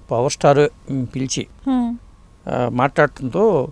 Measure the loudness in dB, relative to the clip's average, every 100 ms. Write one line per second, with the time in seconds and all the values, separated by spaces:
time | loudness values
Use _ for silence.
0 | -6 -2 -2 2 2 4 2 0 -8 -6
1 | -6 -6 -6 -6 -8 -8 -2 -2 -2 -6
2 | -14 -20 -20 -18 -8 -4 -2 0 -2 2
3 | 0 0 -6 0 2 2 -2